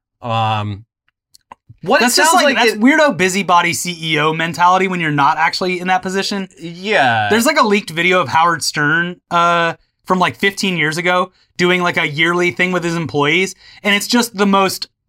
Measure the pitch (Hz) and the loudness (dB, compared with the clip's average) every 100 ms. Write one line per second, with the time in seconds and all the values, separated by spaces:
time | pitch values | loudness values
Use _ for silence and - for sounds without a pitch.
0 | _ _ 123 113 110 107 104 101 113 _ | _ _ -6 -2 -2 -2 -4 -8 -14 _
1 | _ _ _ _ _ - _ - 165 277 | _ _ _ _ _ -20 _ -12 -2 2
2 | 247 - - 415 294 233 233 214 240 311 | 2 2 4 4 4 2 0 2 2 4
3 | 302 165 185 185 175 175 170 165 175 170 | 2 2 0 0 2 2 2 -2 -6 -8
4 | 160 151 151 160 165 170 175 185 190 180 | -2 0 0 0 -4 2 2 4 2 -2
5 | 160 147 139 156 165 - 185 180 180 185 | -2 2 2 2 -2 -2 -4 -4 -2 -2
6 | 190 190 190 202 190 - 170 170 196 202 | -2 -4 -4 -6 -8 -12 -16 -10 -2 2
7 | 131 113 104 214 240 311 240 208 - 156 | 2 2 0 0 2 0 2 0 -2 -2
8 | 170 180 165 160 170 165 - - 147 165 | 0 0 2 2 2 0 -4 -2 0 0
9 | 170 180 _ 175 170 170 165 - _ _ | -2 -8 _ 0 2 2 0 -4 _ _
10 | - 185 175 - 196 196 196 180 156 156 | -4 0 0 0 -2 -2 -4 -2 -2 -2
11 | 175 180 185 _ _ - 175 180 175 175 | 0 0 -2 _ _ -2 0 2 0 -2
12 | 160 147 165 175 175 - 180 180 170 170 | -4 -2 0 0 -2 -2 -2 -2 -2 -4
13 | 160 147 143 165 185 - - - 208 202 | -4 -2 0 0 -2 -6 -20 -8 -2 -2
14 | 202 240 233 190 202 196 190 - - _ | 0 0 0 0 0 2 0 -2 -12 _